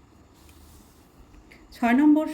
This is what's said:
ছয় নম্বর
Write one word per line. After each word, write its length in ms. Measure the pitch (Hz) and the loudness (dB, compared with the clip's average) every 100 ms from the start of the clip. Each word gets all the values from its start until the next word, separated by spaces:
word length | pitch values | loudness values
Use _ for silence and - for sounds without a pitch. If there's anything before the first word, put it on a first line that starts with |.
| _ _ _ _ - - - - - - - - - - - - - | _ _ _ _ -20 -20 -20 -20 -20 -20 -20 -20 -20 -20 -20 -20 -20
ছয় 220 | - 233 254 | -8 -4 0
নম্বর 260 | 302 302 311 | 2 0 -2